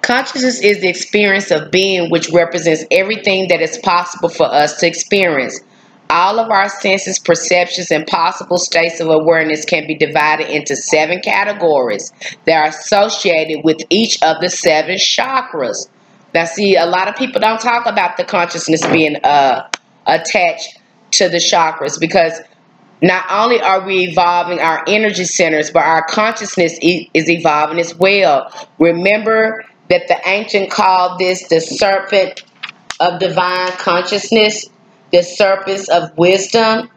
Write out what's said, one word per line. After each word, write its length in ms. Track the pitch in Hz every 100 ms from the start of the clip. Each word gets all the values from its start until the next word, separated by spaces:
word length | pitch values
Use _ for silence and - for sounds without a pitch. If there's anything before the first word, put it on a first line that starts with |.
Consciousness 580 | - 247 269 285 254 247
is 200 | 208 196
the 60 | 185
experience 600 | 175 - 208 208 196 196
of 220 | 156 151
being, 400 | 185 190 185 165
which 180 | 165 165
represents 540 | 170 170 175 165 156 -
everything 560 | 175 190 220 208 190 185
that 120 | 170
is 200 | 160 -
possible 500 | - 175 175 - 165
for 160 | - 143
us 320 | 143 147 -
to 40 | 170
experience. 760 | 160 - 202 180 147 120 - _ _ _ _ _
All 260 | 160 185 220
of 140 | 226
our 180 | 202 202
senses, 480 | - 208 196 190 185
perceptions, 720 | - 165 - 180 175 - 175
and 160 | 156 156
possible 540 | 180 165 - - 180
states 400 | - 170 165 165
of 100 | 165
awareness 560 | 156 156 165 156 151 -
can 220 | 165 151
be 80 | 151
divided 520 | 147 151 151 156 156 147
into 200 | 147 135
seven 460 | - 151 156 180
categories 920 | - 202 202 208 170 143 120 104 - _ - - -
that 100 | 160
are 120 | 156
associated 960 | 156 - 208 214 - 190 165 160 151
with 140 | 160 151 165
each 320 | 190 226 -
of 180 | 156 156
the 80 | 180
seven 460 | - 175 156 151 185
chakras. 920 | - - 247 262 - 160 120 101 - _ _ _ _
Now, 100 | 165
see, 320 | 165 - 202 180
a 100 | 170
lot 220 | 180 196
of 80 | -
people 260 | 254 -
don't 180 | 214 220
talk 280 | 240 240 240
about 300 | 208 175 -
the 60 |
consciousness 600 | 175 185 175 170 160 160 -
being, 280 | 165 156 147
uh, 440 | - 147 135 120 - - _ _ -
attached 720 | 165 - 208 175 156 - - _ _ _
to 180 | - 196
the 80 | 170
chakras, 640 | - - 160 - 147 -
because 420 | 160 190 165 - - _ _ _ _ _
not 240 | 170 185 -
only 300 | 196 233 240
are 220 | - 190
we 260 | 190 185 180
evolving 500 | 165 175 175 170 175
our 240 | 160 160 -
energy 360 | 208 214 180
centers, 480 | 180 - 165 156 147
but 120 | 170
our 220 | 151 160 -
consciousness 720 | - 214 220 202 - 170 165
e-, 280 | 165 180 -
is 160 | 165 160
evolving 500 | 170 165 151 156 165
as 160 | 170 165
well. 560 | 190 202 175 139 - - - _
Remember 880 | 170 170 190 214 214 220 220 - - _ _
that 220 | 175 175
the 100 | 175 175
ancient 440 | 196 214 208 190
called 480 | - 190 185 180 180
this 300 | 185 185 -
the 140 | 165
serpent 800 | 160 - 202 196 - 202 190 - - _ - - _ -
of 200 | 175 175
divine 520 | 185 165 180 185 180 180
consciousness, 880 | - 175 180 202 - 226 214 214 - _ _ _ _
the 120 | 175
serpents 640 | 175 - 202 190 190 196 190
of 280 | 170 165 -
wisdom. 720 | 175 190 190 226 220 220 233